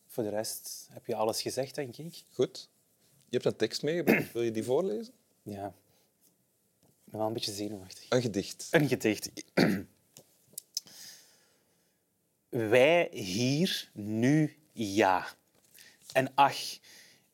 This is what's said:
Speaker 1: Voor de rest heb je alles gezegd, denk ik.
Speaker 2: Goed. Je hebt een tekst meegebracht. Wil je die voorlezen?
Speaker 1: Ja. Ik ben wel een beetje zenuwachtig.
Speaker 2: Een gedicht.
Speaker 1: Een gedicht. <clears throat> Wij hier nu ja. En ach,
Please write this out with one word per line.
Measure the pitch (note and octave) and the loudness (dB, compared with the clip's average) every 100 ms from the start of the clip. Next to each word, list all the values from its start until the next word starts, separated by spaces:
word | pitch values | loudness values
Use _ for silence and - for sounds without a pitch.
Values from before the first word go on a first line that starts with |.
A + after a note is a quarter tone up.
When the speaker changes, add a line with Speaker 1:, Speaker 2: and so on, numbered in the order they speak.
| _ | _
Speaker 1:
Voor | - | -4
de | G#2 | -2
rest | G#2 A2 - - - - | -2 -4 -8 -12 -16 -16
heb | A#2+ - | -14 -6
je | |
alles | A2 A2 - | -2 0 0
gezegd, | - B2+ C3 | -4 -4 -6
denk | - B2+ A2+ | -8 -10 -10
ik. | E3+ - _ | -16 -16 _
Speaker 2:
Goed. | - C3 - - _ _ _ _ _ - | -2 -2 -2 -20 _ _ _ _ _ -6
Je | A#2+ | -2
hebt | |
een | - - | -2 0
tekst | A2 - | -2 0
meegebracht. | D3 F3 - - - | -4 0 2 2 2
Wil | A#2 | -2
je | A#2 | -2
die | A2 | -2
voorlezen? | A2 C#3+ F#3+ A3 A3+ _ _ _ | 0 0 0 -6 -10 _ _ _
Speaker 1:
Ja. | G#2+ G3 G2+ - _ _ _ _ _ _ _ _ _ _ | -12 -10 -10 -14 _ _ _ _ _ _ _ _ _ _
Ik | _ _ - | _ _ -14
ben | G#2+ | -4
wel | A2 | -4
een | |
beetje | A#2 A2 | -2 -6
zenuwachtig. | G2+ G#2 G2+ F#2 - - | -6 -8 -8 -14 -18 0
Speaker 2:
Een | B2 | 0
gedicht. | A#2 F#2+ - - - | 2 -2 -4 -10 0
Speaker 1:
Een | E3 C#3+ | 2 4
gedicht. | B2+ A2 G2+ - - - | 2 0 0 -6 -14 -4
<clears throat> | - - G2 F#2+ _ _ - _ _ _ - _ - - - - - _ _ _ _ _ _ _ _ _ _ _ _ _ | 2 2 2 -6 _ _ -20 _ _ _ -20 _ -14 -14 -20 -20 -20 _ _ _ _ _ _ _ _ _ _ _ _ _
Wij | B2 G#2+ B2 C#3+ F3 - | -4 4 6 8 6 2
hier | - F#2+ G2 B2+ D3 F#3 - - | -4 -4 -2 0 2 0 -2 -8
nu | G#2+ G#2 A2 B2+ D#3 D3+ - _ | -10 -4 0 4 4 2 -4 _
ja. | - G2+ G2+ G2 F2+ - - _ _ _ - - _ - | -8 -2 4 4 4 -2 -16 _ _ _ -20 -20 _ -4
En | C3 C3 | -2 0
ach, | - C#3 - - - - - - _ _ | 4 4 4 -10 -12 -18 -20 -20 _ _